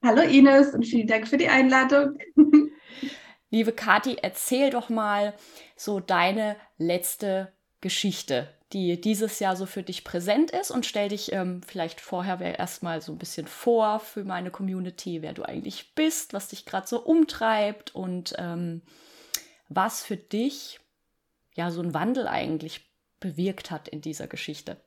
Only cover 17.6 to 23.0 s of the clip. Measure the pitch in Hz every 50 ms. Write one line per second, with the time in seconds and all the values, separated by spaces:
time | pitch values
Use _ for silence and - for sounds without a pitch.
17.6 | 208 202 214 208 - - _ 190 190 185 180 180 165 - - - 175 175 170 170
18.6 | 175 170 165 170 175 _ - _ - - - - - - - - - - _ _
19.6 | _ _ 139 - 190 226 220 - - - - 180 - _ - 208 233 277 277 -
20.6 | - - - - _ _ _ _ _ _ _ _ _ _ _ _ _ _ _ -
21.6 | 170 175 170 170 175 175 147 156 160 220 254 262 226 - - - - - 160 156
22.6 | 156 160 - - _ _ _ _